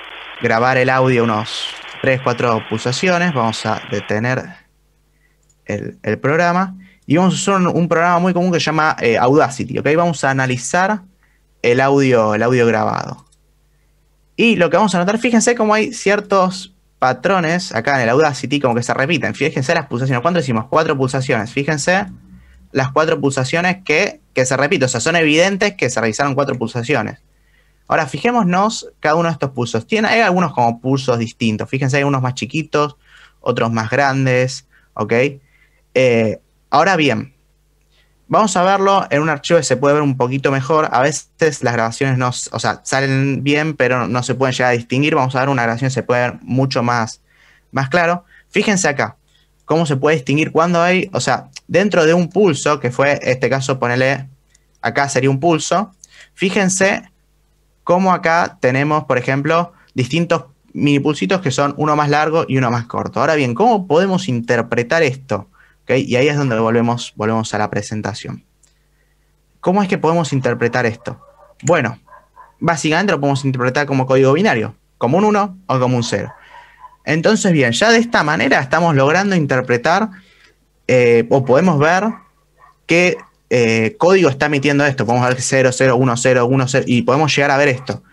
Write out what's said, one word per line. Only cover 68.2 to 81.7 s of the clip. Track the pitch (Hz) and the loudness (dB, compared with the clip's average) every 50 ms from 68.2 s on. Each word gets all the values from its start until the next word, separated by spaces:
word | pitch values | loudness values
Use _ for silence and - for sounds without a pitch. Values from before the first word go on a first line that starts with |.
| - - - - - _ _ _ _ _ _ _ _ _ _ _ _ _ _ _ _ _ _ _ _ _ _ _ | -10 -14 -14 -14 -18 _ _ _ _ _ _ _ _ _ _ _ _ _ _ _ _ _ _ _ _ _ _ _
¿Cómo | - 175 185 208 202 | -2 0 2 2 2
es | 185 | 0
que | 202 156 | 0 0
podemos | 131 156 165 175 165 135 143 | 0 0 0 0 0 -2 -2
interpretar | 135 127 123 117 117 120 117 120 127 123 | -2 0 -2 -2 0 -2 -2 0 0 -2
esto? | 113 104 - - 107 - - - - _ _ - - _ - - | -2 -4 -6 -10 -12 -14 -14 -16 -20 _ _ -20 -20 _ -8 -2
Bueno, | 139 175 165 131 107 - - _ _ - - _ _ _ - - - _ _ | 0 0 2 0 -2 -6 -8 _ _ -20 -20 _ _ _ -20 -20 -20 _ _
básicamente | - 165 170 151 - 156 151 165 196 202 | -2 -2 -2 0 0 0 0 0 2 0
lo | 175 143 | 0 0
podemos | 139 143 139 131 139 | 0 0 0 0 -2
interpretar | 135 131 127 123 127 127 151 143 | -4 -2 -2 -2 -2 0 -2 -2
como | 139 139 131 131 | 0 0 -2 0
código | 131 170 139 135 131 139 | 2 2 4 4 4 4
binario, | 160 202 220 143 117 107 113 - _ _ _ _ | 4 2 2 0 0 -2 -6 -8 _ _ _ _
como | _ - 120 139 180 | _ -2 0 2 2
un | 214 | 2
uno | 214 208 202 202 208 185 - - | 2 2 0 0 -2 -6 -10 -6
o | - 131 131 | -4 0 0
como | 127 123 127 | 0 0 0
un | 120 117 | 0 -2
cero. | - - 101 104 120 - - - - - - - - _ _ - - - _ _ | -2 -4 -4 -6 -8 -12 -18 -20 -20 -20 -20 -20 -20 _ _ -20 -20 -20 _ _
Entonces, | 131 147 165 160 185 220 214 - 202 | -2 -2 0 2 2 2 2 2 2
bien, | 170 151 131 117 113 | 2 2 2 2 2
ya | - 202 226 | 2 2 4
de | 226 233 | 4 4
esta | 233 233 - 208 165 | 2 2 0 0 0
manera | 151 151 175 233 269 262 165 | 0 0 0 0 0 0 0
estamos | 139 131 - 156 175 170 156 | 0 0 0 0 2 2 2
logrando | 135 135 143 156 180 202 202 190 | 4 4 4 2 2 0 0 0
interpretar, | 175 147 131 135 127 127 127 123 120 120 160 170 196 214 220 - - - _ _ _ _ _ _ _ _ _ _ _ _ | 0 0 0 0 -2 0 0 -2 0 2 2 2 2 0 -2 -6 -12 -20 _ _ _ _ _ _ _ _ _ _ _ _
eh, | - 123 127 123 120 117 117 117 120 | 0 2 4 6 6 4 4 4 2
o | 139 139 135 | 2 0 2
podemos | 131 123 143 180 185 | 4 4 4 4 4